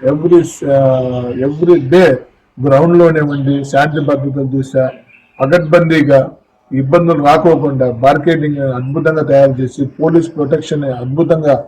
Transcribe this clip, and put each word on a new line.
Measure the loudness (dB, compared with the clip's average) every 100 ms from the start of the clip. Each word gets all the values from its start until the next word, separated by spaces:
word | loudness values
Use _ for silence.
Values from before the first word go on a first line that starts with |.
every, | -2 -2 2 2 2 -8 -2
ఆ, | 0 2 0 -2 -6 -6
every | -4 -4 -2 2 2 2
day | 2 4 0 -6 _ _ -6 0
గ్రౌండ్లోనే | 2 4 4 4 2
ఉండి | -2 -2 -2 -4
శాంతి | -2 0 0 -2
భద్రతలు | -2 -2 -4 -6 -4 -4
చూసా, | -4 -2 -2 -6 _ _ _ _
పకడ్బందీగా | 0 0 2 2 2 2 4 2 2 -10 _ _ _
ఇబ్బందులు | -6 0 2 2 2
రాకోకుండా | 2 2 2 2 0 -2 -2
బార్కెటింగ్ | 0 0 2 0 -2 -2 -4
అద్భుతంగా | -4 -6 -6 -2 -2 -2
తయారు | 0 2 2 0
చేసి, | -6 -6 -8
పోలీస్ | -4 0 0 -2 -6
ప్రొటెక్షన్ | -2 -4 -4 -6
అద్భుతంగా | -4 -6 -6 -4 0 0 0 -2